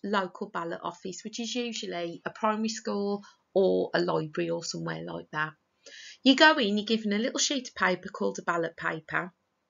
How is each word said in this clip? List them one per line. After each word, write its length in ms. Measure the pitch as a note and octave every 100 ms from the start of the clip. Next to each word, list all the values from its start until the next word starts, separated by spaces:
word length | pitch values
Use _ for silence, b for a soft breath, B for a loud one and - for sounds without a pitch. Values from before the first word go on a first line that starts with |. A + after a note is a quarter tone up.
local 460 | G3+ G3+ F#3 - F#3+
ballot 320 | F#3 E3+ F3
office, 400 | F3 E3+ F#3+ F3
which 160 | G#3+ A3
is 160 | A#3 A#3+
usually 680 | A#3+ A3 G3 F3+ E3+ F3
a 60 | -
primary 400 | - G#3+ G#3+ A3
school 540 | A3 - G3+ G3+ G3+ G3+ B B F#3
or 340 | F#3+ F#3 F3+ F3
a 40 |
library 520 | F3 E3 D#3+ D#3 E3+
or 120 | E2+
somewhere 400 | - E3+ E3 D#3+
like 220 | E3+ E3+ E3
that. 220 | D3+ D#3 - _ _ B B B B
You 120 | B3+ C4+
go 220 | D#4 D#4
in, 200 | G#3 G#3
you're 80 | G#3
given 280 | A3+ G#3
a 40 | G3+
little 220 | B3 C#4
sheet 300 | - C#4+ B3+
of 60 | -
paper 340 | F#3 F3+ G3+
called 280 | - G3+ G3
a 60 |
ballot 340 | - E3+ E3 E3
paper, 560 | E3 E3 D3+ D3+ F3+ - _ _